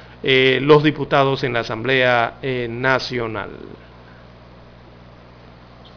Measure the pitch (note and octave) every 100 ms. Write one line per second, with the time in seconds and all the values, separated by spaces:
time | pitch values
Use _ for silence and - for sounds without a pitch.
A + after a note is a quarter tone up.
0 | - - - C3 C3 B2+ C3+ D3+ D3+ C#3+
1 | C3+ D3+ C3+ C3+ C3 A#2+ A2+ A#2 A#2 C3+
2 | B2+ B2 A#2 - C#3 B2+ A#2+ A2+ C3 C3
3 | - B2 A#2 A2 G2+ - - - - -
4 | - - - - - - - - - -
5 | - - - - - - - - -